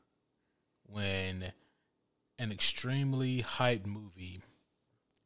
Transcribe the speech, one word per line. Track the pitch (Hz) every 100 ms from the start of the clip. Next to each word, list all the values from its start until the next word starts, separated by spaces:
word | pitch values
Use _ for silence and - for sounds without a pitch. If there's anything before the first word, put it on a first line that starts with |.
| _ _ _ _ _ _ _ _ -
when | 104 98 95 95 92 92 - _ _ _ _ _ _ _ -
an | 113
extremely | 101 - - 127 135 139 131 131 127
hyped | 113 - 123 117 98
movie | 104 104 95 92 92 - - _ _ _ _ _ _